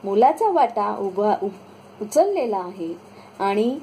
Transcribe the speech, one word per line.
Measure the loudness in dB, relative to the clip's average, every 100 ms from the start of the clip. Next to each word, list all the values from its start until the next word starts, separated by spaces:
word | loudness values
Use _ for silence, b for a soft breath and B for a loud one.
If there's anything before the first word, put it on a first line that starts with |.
मोलाचा | 0 4 4 4 0
वाटा | 2 2 0 -4 -4
उभा-, | -4 -2 0 0 -4
उ-, | -8 -20 -20 -20 -14
उचललेला | -2 2 2 0 -2 -4
आहे | -6 -10 -10 -10 -16 B B -4
आणि | 0 2 0 -2